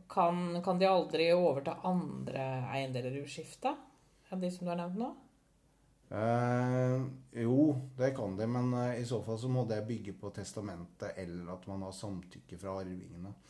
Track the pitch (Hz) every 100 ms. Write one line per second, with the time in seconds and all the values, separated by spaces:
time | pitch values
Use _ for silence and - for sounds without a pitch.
0 | - - 175 175 175 175 180 180 190 185
1 | 156 165 165 175 175 135 135 147 185 180
2 | 151 135 131 131 131 131 123 135 135 127
3 | 127 135 147 - 151 - 254 311 - -
4 | _ _ - 185 180 180 175 175 175 185
5 | 254 - - _ _ _ _ _ _ _
6 | - 101 110 120 120 123 123 127 127 127
7 | 131 - - 120 113 127 156 131 - -
8 | 127 135 104 95 113 123 123 123 123 120
9 | 117 120 104 113 127 127 113 107 110 110
10 | 101 95 101 101 98 - 101 87 85 -
11 | 101 - 90 87 87 92 95 98 95 95
12 | 107 95 87 - - 87 95 95 92 92
13 | 90 85 92 107 -